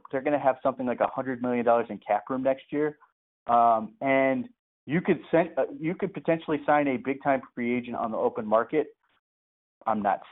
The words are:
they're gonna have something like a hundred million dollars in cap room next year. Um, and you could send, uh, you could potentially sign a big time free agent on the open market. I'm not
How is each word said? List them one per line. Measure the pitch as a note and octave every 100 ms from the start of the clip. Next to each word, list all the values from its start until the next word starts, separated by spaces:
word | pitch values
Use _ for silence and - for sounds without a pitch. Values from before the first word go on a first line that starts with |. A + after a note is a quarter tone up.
| -
they're | C#3
gonna | C#3 C#3+
have | C3+ B2+
something | C#3 B2 B2+
like | A#2
a | G#2
hundred | - C3 B2
million | B2 B2
dollars | A#2 A#2 A2+
in | G2+
cap | - G#2 -
room | C3
next | C3 C3+ -
year. | D3 D3+ D3 _ _ _ _ -
Um, | A#2+ A#2 A2+ A2 -
and | C#3 C3+ C3+ C3 A#2+ _ _ _
you | - D#3+
could | F#3 D#3+ -
send, | E3 F3 E3
uh, | - C#3
you | D#3
could | F#3+ F#3+
potentially | - - E3 - D3 C#3+
sign | D3 C#3+
a | B2
big | B2+ C3+
time | D3 C3+ -
free | - A#2+ B2
agent | B2 A2+
on | A2
the | G#2+
open | A#2 A#2+
market. | G#2+ A2 A2+ D#3 - _ _ _ _ _ _ _ _ _ -
I'm | G#2+
not | G2+ - -